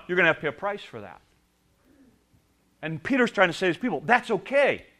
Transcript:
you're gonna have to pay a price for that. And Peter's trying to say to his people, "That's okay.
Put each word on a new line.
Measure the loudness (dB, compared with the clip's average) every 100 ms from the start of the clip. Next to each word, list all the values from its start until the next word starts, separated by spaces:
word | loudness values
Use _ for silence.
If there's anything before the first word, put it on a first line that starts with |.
| -4
you're | 2
gonna | 4
have | 4
to |
pay | -2
a |
price | -4 -8 -8
for | -12 -16
that. | -16 -18 _ _ _ _ _ _ _ _ _ _ _ _ _ _ _ -14
And | -10 -8
Peter's | -2 2 2
trying | 4 2
to |
say | 2 -2
to |
his | 0
people, | -2 -2
"That's | 0 0 0
okay. | -4 0 2 2 0 -8